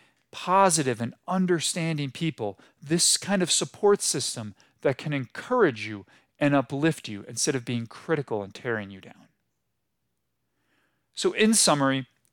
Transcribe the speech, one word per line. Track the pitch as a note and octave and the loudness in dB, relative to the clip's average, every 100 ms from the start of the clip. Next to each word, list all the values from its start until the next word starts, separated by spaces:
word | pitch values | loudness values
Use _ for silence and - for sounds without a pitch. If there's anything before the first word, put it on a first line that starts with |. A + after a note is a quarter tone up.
| _ _ _ | _ _ _
positive | - - F#3+ F#3+ D#3+ C3 A2+ | -8 2 6 6 4 0 -2
and | A#2 - - | -4 -6 -4
understanding | F#3 F#3 E3+ - F3 E3 D3+ C#3 | 0 2 2 0 -2 -2 -2 -4
people, | - E3 - G#2+ - - _ | -4 -4 -4 -8 -8 -18 _
this | C#3+ E3 - - | -2 0 2 0
kind | - G3 | 0 0
of | F3 | 0
support | - D#3+ - G3+ G3+ | 0 -2 2 4 4
system | - C#3+ - B2 G#2+ - _ _ | 2 -4 -4 -8 -12 -14 _ _
that | D3 C3 | -2 -2
can | D3+ | -2
encourage | C#3+ B2 - - B3 F3+ A2 G#2 | -4 -6 -12 -2 2 2 2 -8
you | G#2 - _ _ - | -12 -14 _ _ -2
and | C#3+ | 2
uplift | C#3+ B2 C#3 D#3+ - - | 2 0 0 0 0 -6
you | G2+ - | -12 -10
instead | B2 - | -4 -2
of | C3+ | -2
being | B2 A#2+ A#2 | -4 -6 -6
critical | - - D#3 - A2 | -10 -4 -4 -2 -6
and | G2 | -6
tearing | - B2+ A2 G2 | -8 -6 -4 -6
you | F#2+ | -14
down. | - - _ _ _ _ _ _ _ _ _ _ _ _ _ _ _ _ _ _ _ | -20 -20 _ _ _ _ _ _ _ _ _ _ _ _ _ _ _ _ _ _ _
So | - F#3+ | -4 -2
in | - A3 | 2 4
summary, | A3 - D3 C3+ C3 B2+ _ _ | 6 4 4 2 0 -4 _ _